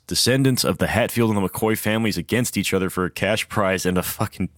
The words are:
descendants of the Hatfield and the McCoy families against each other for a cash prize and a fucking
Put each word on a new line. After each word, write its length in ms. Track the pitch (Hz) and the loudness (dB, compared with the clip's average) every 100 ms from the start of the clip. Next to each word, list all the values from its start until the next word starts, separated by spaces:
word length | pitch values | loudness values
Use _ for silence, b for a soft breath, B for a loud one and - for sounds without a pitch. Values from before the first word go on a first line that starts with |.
| - | -6
descendants 560 | 87 - 131 135 127 | 0 2 4 4 2
of 160 | - 90 | 0 0
the 80 | 85 | 0
Hatfield 440 | 107 113 - 113 | 0 0 2 2
and 120 | 104 | 2
the 60 | 92 | -2
McCoy 280 | - 110 110 | 0 0 0
families 400 | 110 110 113 87 | 0 0 0 -2
against 400 | 82 110 123 - | -2 0 0 -2
each 160 | 92 | 0
other 160 | 95 92 | 0 0
for 160 | - | -2
a 60 | 90 | -4
cash 380 | - 98 107 - | 0 0 0 -2
prize 360 | - 95 95 | 0 0 2
and 140 | 90 90 | 0 0
a 40 | |
fucking 480 | - - 107 - 92 | -2 -4 -4 -4 -8